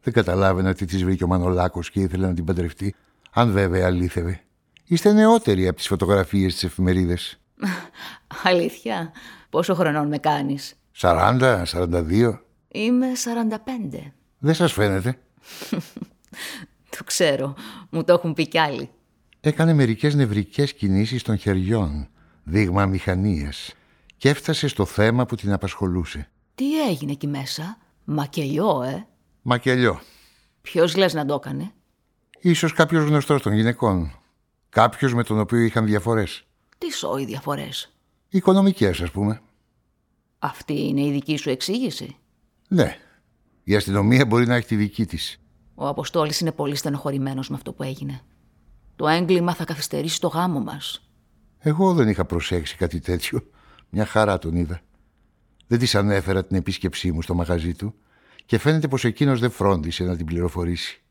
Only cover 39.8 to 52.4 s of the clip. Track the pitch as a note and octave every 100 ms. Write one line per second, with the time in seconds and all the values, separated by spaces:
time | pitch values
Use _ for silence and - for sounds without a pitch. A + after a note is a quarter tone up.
39.8 | _ _ _ _ _ _ C#3+ - - D3
40.8 | D3 C#3+ C#3+ C#3+ C#3 D3+ D3+ B2+ - A3+
41.8 | B3 - - - _ _ _ _ _ F3+
42.8 | F#2 - _ _ _ _ _ _ - G2+
43.8 | G2 G2+ G2+ B2+ C3 A#2 A#2+ B2 - G#2+
44.8 | G#2 - G#2+ D#2+ - - _ _ _ -
45.8 | C#3 C#3+ D#3 F3 D3+ D3+ E3 D#3 C#3+ C#3+
46.8 | D#3 C#3+ C#3+ C#3 C3+ C3 C3+ C#3 - -
47.8 | C#3 C3+ C#3 C3+ _ _ _ _ _ _
48.8 | _ - D#3 E3 F3 F#3 E3+ E3+ D#3+ D3
49.8 | - D3 D#3 D#3 F3 D#3+ F3+ D3 B2+ C#3
50.8 | - - _ _ _ _ _ _ D#3 D#3
51.8 | F#3+ E3+ A2+ G2 E2+ F2